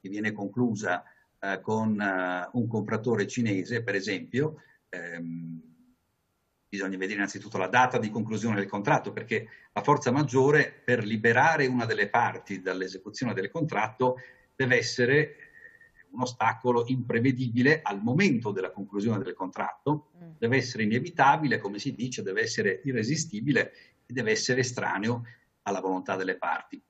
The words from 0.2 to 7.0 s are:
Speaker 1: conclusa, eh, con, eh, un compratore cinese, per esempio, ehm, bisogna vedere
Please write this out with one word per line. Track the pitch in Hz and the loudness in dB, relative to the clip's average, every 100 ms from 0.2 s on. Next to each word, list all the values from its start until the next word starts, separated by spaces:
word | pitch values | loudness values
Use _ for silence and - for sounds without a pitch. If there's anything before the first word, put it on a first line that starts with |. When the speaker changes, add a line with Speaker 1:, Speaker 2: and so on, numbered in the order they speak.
| 107 | -4
Speaker 1:
conclusa, | 104 101 123 123 101 101 87 - _ _ _ | -4 -6 0 0 0 -2 -2 -4 _ _ _
eh, | 98 95 | -6 -4
con, | - 110 110 104 | -2 0 2 0
eh, | 104 95 92 90 90 | 0 0 0 -2 -4
un | 127 110 | -2 0
compratore | 110 98 110 117 110 98 | -2 -2 -2 0 0 0
cinese, | - 113 98 87 117 | 0 0 0 -2 -4
per | 113 | -2
esempio, | 98 98 95 82 120 151 - _ _ _ | -2 -2 -6 -4 -2 -2 -4 _ _ _
ehm, | 90 87 85 85 85 82 82 82 _ _ _ _ _ _ _ _ _ _ | -12 -10 -10 -10 -8 -10 -12 -16 _ _ _ _ _ _ _ _ _ _
bisogna | 98 95 | -8 -6
vedere | 95 | -4